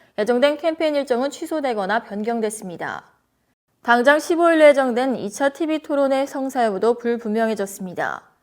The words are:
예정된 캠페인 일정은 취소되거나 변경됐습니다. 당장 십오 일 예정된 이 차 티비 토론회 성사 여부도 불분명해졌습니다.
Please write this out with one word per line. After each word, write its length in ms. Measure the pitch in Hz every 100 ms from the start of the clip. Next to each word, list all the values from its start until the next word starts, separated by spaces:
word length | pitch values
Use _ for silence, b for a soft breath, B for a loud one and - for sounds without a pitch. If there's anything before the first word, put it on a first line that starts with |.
| b -
예정된 380 | 214 240 285 294
캠페인 400 | 330 320 320 285
일정은 360 | 277 240 277
취소되거나 720 | - 320 320 269 214 190 220
변경됐습니다. 1000 | 233 202 214 233 214 214 190 170 147 85 - _ _ _ _ _ _ _
당장 340 | - 240 247 302
십오 300 | - 330 339
일 100 | 320
예정된 560 | 302 269 262 233 269 226
이 120 | 175
차 200 | - 277
티비 300 | 277 320 311
토론회 480 | 311 285 269 269 277
성사 360 | 285 269 262
여부도 300 | 226 185 220
불분명해졌습니다. 1300 | 240 240 233 226 220 226 214 196 - 185 160 127 67 _ _